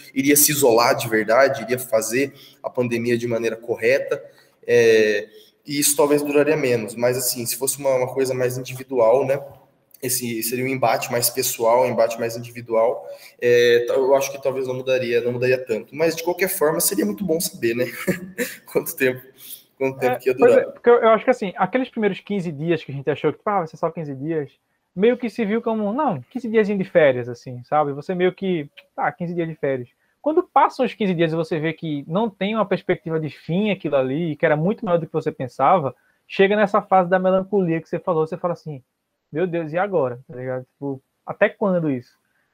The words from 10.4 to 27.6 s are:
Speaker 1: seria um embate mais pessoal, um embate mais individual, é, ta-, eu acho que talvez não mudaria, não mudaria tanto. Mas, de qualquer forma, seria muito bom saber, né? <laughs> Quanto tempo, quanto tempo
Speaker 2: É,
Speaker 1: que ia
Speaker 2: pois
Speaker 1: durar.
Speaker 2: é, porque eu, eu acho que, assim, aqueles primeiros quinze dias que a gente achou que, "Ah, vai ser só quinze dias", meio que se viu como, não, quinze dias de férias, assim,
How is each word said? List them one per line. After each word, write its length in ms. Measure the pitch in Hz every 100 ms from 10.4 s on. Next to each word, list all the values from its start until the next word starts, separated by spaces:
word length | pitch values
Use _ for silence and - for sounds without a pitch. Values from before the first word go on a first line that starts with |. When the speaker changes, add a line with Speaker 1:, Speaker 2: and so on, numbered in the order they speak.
Speaker 1:
seria 200 | 113 123
um 40 | 127
embate 440 | 131 127 131 127
mais 180 | 123 120
pessoal, 540 | - 123 - 113 120
um 60 | 127
embate 300 | 113 113 -
mais 180 | 117 113
individual, 680 | 120 120 117 110 113 - - - - _
é, 440 | 123 120 120 120 120
ta-, 80 | 131
eu 200 | 131 135
acho 160 | 135
que 100 | 139
talvez 260 | 135 131 131
não 80 | 127
mudaria, 440 | 131 127 120 117
não 140 | 120
mudaria 240 | 123 127 127
tanto. 380 | - 107 - 139
Mas, 200 | 165 160
de 80 |
qualquer 240 | 170 175 185
forma, 320 | - 151 160
seria 260 | - 202 208
muito 200 | 202 185
bom 160 | 160
saber, 340 | 175 - 117 117
né? 100 | 127 - - - 185
<laughs> 400 | - 247 - -
Quanto 240 | 156 - -
tempo, 260 | 131 127 - - - - _ -
quanto 200 | 135 131
tempo 160 | 247 247
Speaker 2:
É, 40 |
Speaker 1:
que 100 | -
ia 60 | 127
Speaker 2:
pois 140 | 240
Speaker 1:
durar. 160 | 180 -
Speaker 2:
é, 40 |
porque 180 | - -
eu, 60 | 240
eu 140 | 226
acho 140 | 220
que, 80 | 240
assim, 220 | 247 196 -
aqueles 320 | 190 254 262
primeiros 300 | - 208 185
quinze 320 | - 202 170
dias 320 | 143 160 160
que 80 | -
a 40 | 139
gente 140 | 139
achou 240 | 143 156
que, 60 | 143 -
"Ah, 140 | 202
vai 80 | 160
ser 100 | 160
só 120 | 165
quinze 240 | 160 151
dias", 380 | 135 147 160 139 _ _ _ _ -
meio 220 | 214 247
que 120 | 240
se 140 | -
viu 180 | 214 220
como, 300 | 226 220 208
não, 300 | 240 302 156 123
quinze 180 | 247 226
dias 200 | 220 202
de 160 | 202
férias, 440 | 185 - 151 123 120
assim, 360 | 120 - 123